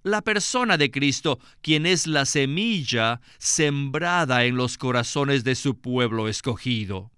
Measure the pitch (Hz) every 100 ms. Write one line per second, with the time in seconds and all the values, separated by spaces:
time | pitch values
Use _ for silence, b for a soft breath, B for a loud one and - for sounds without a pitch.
0 | 190 208 220 208 - 254 240 165 143 139
1 | 143 131 160 139 b b - 156 165 180
2 | 160 151 135 151 139 156 226 202 131 120
3 | 113 117 b b - - 151 143 139 147
4 | 175 180 147 127 123 123 127 - 131 123
5 | 117 147 139 139 120 127 143 117 123 123
6 | 120 113 107 104 135 110 127 117 101 95
7 | 101